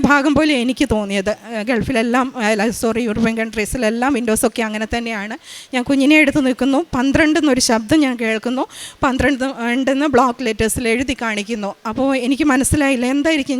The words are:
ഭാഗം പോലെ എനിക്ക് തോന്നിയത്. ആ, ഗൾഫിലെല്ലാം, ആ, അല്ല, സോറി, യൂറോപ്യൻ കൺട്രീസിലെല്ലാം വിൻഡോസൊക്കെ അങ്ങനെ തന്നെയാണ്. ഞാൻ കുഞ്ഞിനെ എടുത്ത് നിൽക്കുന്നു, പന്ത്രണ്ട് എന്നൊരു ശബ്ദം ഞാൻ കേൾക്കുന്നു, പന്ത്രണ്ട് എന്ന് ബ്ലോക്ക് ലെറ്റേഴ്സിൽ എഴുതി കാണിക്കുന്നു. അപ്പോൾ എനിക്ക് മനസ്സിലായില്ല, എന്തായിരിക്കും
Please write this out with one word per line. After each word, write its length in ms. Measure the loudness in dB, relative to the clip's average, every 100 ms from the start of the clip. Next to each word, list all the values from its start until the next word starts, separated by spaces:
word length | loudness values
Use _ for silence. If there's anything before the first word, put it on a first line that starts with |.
| 4
ഭാഗം 240 | 4 4 2
പോലെ 160 | 2 2
എനിക്ക് 220 | 0 0 0
തോന്നിയത്. 400 | 0 -2 -2 -2
ആ, 300 | -4 -6 -8 -2
ഗൾഫിലെല്ലാം, 580 | -2 0 0 2 2 0 -2
ആ, 20 | 0
അല്ല, 120 | 0 0 0
സോറി, 220 | -2 0 -2
യൂറോപ്യൻ 300 | 0 0 0
കൺട്രീസിലെല്ലാം 720 | -4 -4 -4 0 0 0 0 0
വിൻഡോസൊക്കെ 460 | 0 0 0 0 -4
അങ്ങനെ 200 | -4 -4 -4
തന്നെയാണ്. 420 | -6 -8 -8 -12 -14 -20 -6
ഞാൻ 100 | -6 0
കുഞ്ഞിനെ 280 | 2 4 6
എടുത്ത് 220 | 4 2 0
നിൽക്കുന്നു, 340 | 0 0 0 0 -2
പന്ത്രണ്ട് 420 | 0 2 4 2
എന്നൊരു 200 | 2 2 2
ശബ്ദം 300 | 0 2 2 2
ഞാൻ 120 | 0
കേൾക്കുന്നു, 420 | -2 -2 -2 -4 -6 -8 -18 -4 -2
പന്ത്രണ്ട് 400 | 2 0 0 -4 -4 -2 -2 0
എന്ന് 160 | 0 2 4
ബ്ലോക്ക് 300 | 2 0 -4
ലെറ്റേഴ്സിൽ 380 | -2 -2 -2 -2
എഴുതി 240 | -2 -2 -4
കാണിക്കുന്നു. 480 | -4 -4 -6 -6 -6 -8 -8
അപ്പോൾ 180 | -2 0 0 0
എനിക്ക് 200 | 0 2
മനസ്സിലായില്ല, 520 | 2 2 2 2 0 0 0
എന്തായിരിക്കും 440 | 0 0 -2 -2